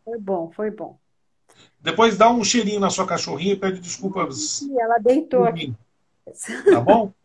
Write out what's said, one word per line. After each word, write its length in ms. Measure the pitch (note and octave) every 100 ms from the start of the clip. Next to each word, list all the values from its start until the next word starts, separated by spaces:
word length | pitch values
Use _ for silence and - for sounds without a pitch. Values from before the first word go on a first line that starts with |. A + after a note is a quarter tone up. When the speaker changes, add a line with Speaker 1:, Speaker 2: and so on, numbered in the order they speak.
Speaker 1:
foi 140 | - A#3
bom, 320 | G3 F#3 E3
foi 200 | - G#3+
bom. 260 | G#3+ E3 - _ _ _ _ _ _ _ _
Speaker 2:
Depois 380 | E3 E3 A3+ F#3+
dá 100 | A3+
um 140 | B3
cheirinho 380 | G3 B3 G3+ G#3
na 100 | F#3+
sua 160 | F#3+ F#3
cachorrinha 460 | E3+ F3 C#3+ F#3
e 40 | F#3+
pede 220 | F#3+ F3+
desculpas 580 | F3 - G3 F#3 D3+ C3
Speaker 1:
Sim, 440 | - - C#4+ C4
ela 180 | A3+ A#3
deitou 440 | A3 C4+ D#4 B3+
Speaker 2:
por 60 | A#3
Speaker 1:
aqui. 200 | E3 D3
Speaker 2:
mim. 80 | A2+ _ _ _ _ - - - B3 G4+
Tá 80 | F4+
bom? 320 | A#2+ A3+ G3+
Speaker 1:
<laughs> 40 | -